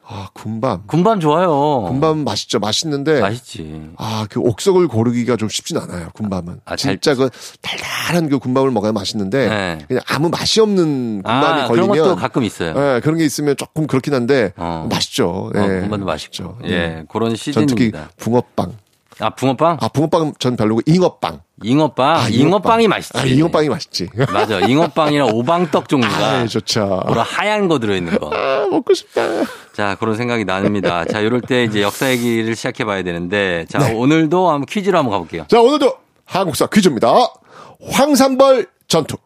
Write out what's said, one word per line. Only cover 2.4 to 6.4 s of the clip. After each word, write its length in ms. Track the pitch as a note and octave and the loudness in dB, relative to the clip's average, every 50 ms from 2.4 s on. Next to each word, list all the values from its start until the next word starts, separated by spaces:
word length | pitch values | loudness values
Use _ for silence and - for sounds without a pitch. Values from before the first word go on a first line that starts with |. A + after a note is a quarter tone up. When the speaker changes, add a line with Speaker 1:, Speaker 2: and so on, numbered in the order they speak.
| - - - A#2 | -6 -4 -2 -2
Speaker 1:
맛있는데. 640 | G2+ G#2+ G#2+ - - D#3+ C#3+ C#3 C#3 D#3+ D#3 C3+ | -2 -2 -2 -2 -4 -4 -4 -2 0 2 2 2
Speaker 2:
맛있지. 680 | G2+ G2 A2 B2 - - - G#2 D#2+ D#2 D#2 D#2 D#2 D#2 E2 | 2 0 -2 -6 -10 -14 -14 -14 -12 -12 -12 -14 -14 -16 -14
Speaker 1:
아, 300 | - - A2 A2 A2 A2 G2+ | -10 -8 -6 -4 -4 -6 -4
그 120 | - B2 | -4 -2
옥석을 480 | D#2 - - - - G3+ F#3 F#3 F3+ D#3 | 0 0 -2 0 0 2 4 4 2 2
고르기가 480 | A2+ A2 A2+ B2 A#2+ A#2+ A#2+ A#2 B2 | 0 0 0 2 0 0 0 0 -2
좀 120 | G2+ G#2+ G#2 | -2 -2 -6
쉽진 300 | - - - - E3 B2 | -6 -8 -8 -6 -6 -6
않아요, 320 | - E2 F#2 F2 E2 E2+ | -6 -6 -10 -10 -10 -12
군밤은. 480 | - - A2+ G2+ F#2+ F#2 | -10 -8 -6 -4 -4 -6